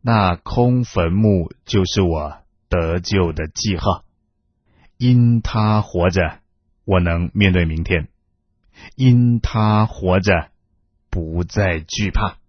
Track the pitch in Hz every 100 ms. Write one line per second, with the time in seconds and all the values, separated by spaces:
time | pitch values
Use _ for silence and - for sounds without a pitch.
0 | 120 113 95 87 - - 123 123 123 -
1 | 85 92 107 98 80 - - 104 90 -
2 | 92 80 76 - _ _ _ 92 82 85
3 | 87 101 87 80 78 - 107 87 101 87
4 | _ _ _ _ _ _ _ _ _ _
5 | 123 123 120 120 - 113 107 107 101 90
6 | 87 92 80 - _ _ _ _ - 92
7 | 87 85 87 - 101 90 82 80 80 87
8 | 73 _ _ _ _ _ _ _ - -
9 | 131 120 123 120 - 113 107 107 110 -
10 | 92 92 98 90 - _ _ _ _ _
11 | _ 95 80 82 85 - 98 82 78 -
12 | 101 - 92 -